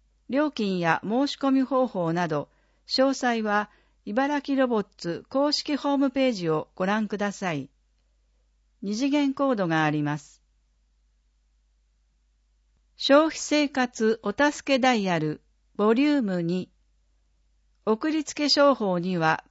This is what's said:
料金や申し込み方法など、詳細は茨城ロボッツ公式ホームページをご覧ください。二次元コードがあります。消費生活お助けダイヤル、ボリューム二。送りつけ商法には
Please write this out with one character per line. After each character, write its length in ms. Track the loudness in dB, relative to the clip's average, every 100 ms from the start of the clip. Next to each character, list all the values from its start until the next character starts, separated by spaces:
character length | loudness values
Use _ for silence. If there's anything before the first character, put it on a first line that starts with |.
| _ _ -4
料 220 | 0 0
金 300 | 0 -2 0
や 220 | 0 0
申 240 | 0 0 0
し 100 | 0
込 140 | 0
み 100 | 2
方 240 | 2 0 0
法 280 | -2 -2
な 140 | 0 0
ど、 220 | -2 -6 _ _ _ -6
詳 260 | 0 2
細 300 | 2 -2 -2
は 260 | 0 -2 -2 _ _ _ -6
茨 360 | -2 0 -2
城 160 | -2 0
ロ 80 | 0
ボ 140 | 0
ッ 60 | -4 -8
ツ 260 | -8 -8 -4
公 220 | -2 0
式 240 | -2 -4 -4
ホ 180 | 0
ー 40 | 0
ム 120 | 0
ペ 200 | 0 0
ー 20 |
ジ 180 | 0 -2
を 200 | -2 -4
ご 140 | -4 -2
覧 200 | -2 -2
く 120 | -4
だ 120 | -6
さ 220 | -6 -6
い。 160 | -6 -8 _ _ _ _ _ _ _ _ _ _ _
二 140 | -6 -2
次 140 | 0
元 260 | 2 0 0
コ 160 | 0
ー 40 | 0
ド 120 | 0
が 160 | 2
あ 60 | 2
り 100 | 0
ま 160 | -2 -4
す。 240 | -8 _ _ _ _ _ _ _ _ _ _ _ _ _ _ _ _ _ _ _ _ _ _ _ _ _ _ -6
消 320 | 4 6 4
費 100 | -2
生 320 | -2 0 0
活 500 | -2 -4 0 0 0
お 80 | -2
助 420 | 0 0 -2 -2 2
け 20 |
ダ 160 | 2 2
イ 80 |
ヤ 160 | 0 0
ル、 220 | -2 -6 _ _ _ 0
ボ 180 | 2
リ 120 | 4 2
ュ 140 | 2
ー 20 |
ム 180 | 0 -2
二。 300 | -2 -4 -6 _ _ _ _ _ _ _ _ _ _ _ -2
送 240 | -2 0
り 140 | -2
つ 100 | -4
け 160 | -4 0
商 240 | 4 4
法 240 | 4 0 -2
に 220 | -2 0
は 240 | 0 0 -4